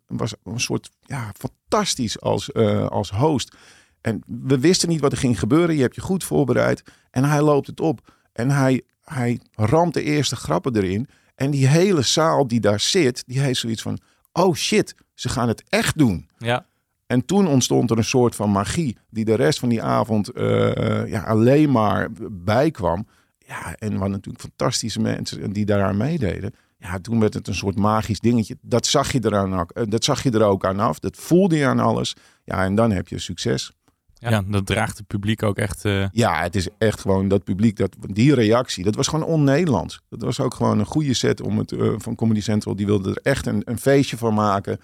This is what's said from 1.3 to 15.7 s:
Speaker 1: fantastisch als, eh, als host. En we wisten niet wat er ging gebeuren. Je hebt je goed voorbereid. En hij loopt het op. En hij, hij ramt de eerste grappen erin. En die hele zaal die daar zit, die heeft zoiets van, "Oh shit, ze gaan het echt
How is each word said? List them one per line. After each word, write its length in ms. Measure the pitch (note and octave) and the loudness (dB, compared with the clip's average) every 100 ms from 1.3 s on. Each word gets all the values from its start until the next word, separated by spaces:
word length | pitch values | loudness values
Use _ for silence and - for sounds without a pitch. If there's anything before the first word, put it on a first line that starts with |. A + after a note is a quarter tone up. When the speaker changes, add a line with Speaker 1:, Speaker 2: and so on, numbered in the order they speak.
| - | -10
Speaker 1:
fantastisch 840 | C3 - - A3 G3+ - A2+ - | -12 -12 -4 -2 0 -2 -6 -4
als, 300 | G#2+ G#2+ - | -2 -2 -2
eh, 360 | - G#2 G#2 G#2 | 0 2 2 0
als 240 | G#2+ G2+ | -2 -4
host. 440 | G2 D#3 C3 - - - - _ _ | 0 0 0 -4 -14 -20 -20 _ _
En 200 | A2+ F#2 - | -6 -6 -8
we 320 | A#2+ C3 C3+ | -6 0 2
wisten 300 | D3+ F#3 E3+ | 4 2 0
niet 100 | E3 | 0
wat 100 | C#3 | 0
er 60 | B2+ | 0
ging 220 | B2 A#2 | 0 0
gebeuren. 360 | G#2 D3+ F3 D3+ | 2 2 2 2
Je 60 | |
hebt 140 | A#2+ - | 0 -2
je 60 | |
goed 220 | - F#3 | -4 -4
voorbereid. 600 | - D3+ B2+ A#2+ B2 B2+ - - _ | 0 0 2 2 0 -2 -8 -20 _
En 120 | B2 | -2
hij 180 | C#3+ D3 | 0 2
loopt 260 | D3+ C#3+ - | 4 2 0
het 120 | - | -4
op. 340 | D#3+ B2 _ _ _ | -2 -2 _ _ _
En 160 | - B2+ | -4 0
hij, 320 | C#3+ C3 C3 - _ | 2 2 0 -2 _
hij 360 | - B2+ A#2+ A#2 - - | -10 -4 -2 -2 -6 -4
ramt 380 | G#2+ D#3+ E3+ | 2 4 2
de 100 | C#3+ | 0
eerste 320 | - D3 C3 B2 | -2 0 -2 -4
grappen 400 | - E3 C#3 A2 | -2 -2 0 0
erin. 320 | F#2 G2 C#3 _ _ - | 0 -2 -6 _ _ -4
En 160 | C3+ | -2
die 160 | C#3+ C3 | 2 4
hele 340 | D#3+ G3+ E3 | 4 4 2
zaal 460 | A2+ - D#3+ C#3 C3+ | 2 2 2 2 2
die 120 | A#2 | 2
daar 200 | G2+ G#2 | 2 2
zit, 440 | - F#3+ B2+ - - | 0 2 2 0 -4
die 120 | B2+ | -2
heeft 200 | C#3 A#2+ | 0 0
zoiets 220 | A#2 G#2+ | -2 -4
van, 180 | A2 G#2 _ _ _ | -6 -8 _ _ _
"Oh 240 | - F#3 D3 | 0 2 0
shit, 400 | - G#3+ - - _ | 0 0 0 -6 _
ze 160 | - B2 | -10 -6
gaan 180 | B2 A#2 | -2 0
het 160 | G#2+ | -2
echt 280 | - | -2